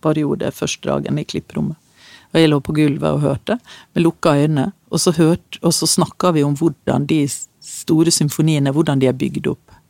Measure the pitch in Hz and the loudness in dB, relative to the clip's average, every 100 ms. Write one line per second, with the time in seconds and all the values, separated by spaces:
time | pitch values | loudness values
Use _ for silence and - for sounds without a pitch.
0 | 160 156 147 147 - - - - 139 139 | 0 0 -2 -2 -4 -4 -6 -6 -4 -4
1 | 147 147 147 - - - 151 156 _ _ | -2 -6 -4 -8 -8 -6 -6 -6 _ _
2 | - - _ 165 160 147 - 151 151 139 | -20 -20 _ 2 4 4 0 0 0 0
3 | 151 147 147 139 - 240 - - - - | -2 0 0 -2 -4 -6 -6 -20 -10 0
4 | 165 - 170 143 147 156 135 - _ 165 | 0 2 0 2 2 0 -2 -6 _ -2
5 | - 165 160 180 _ - 170 160 - - | 0 2 2 2 _ -4 -2 0 0 0
6 | 156 - 180 160 143 143 165 143 - 135 | -2 0 0 2 0 0 -2 -2 -4 -2
7 | 143 160 143 - - _ - - - 156 | 0 0 0 -4 -14 _ -18 -16 -2 2
8 | 165 - 151 - 156 156 139 139 160 139 | 2 2 -2 0 2 2 2 0 0 2
9 | 131 127 139 139 147 - _ - | 2 0 -4 -4 -6 -6 _ -20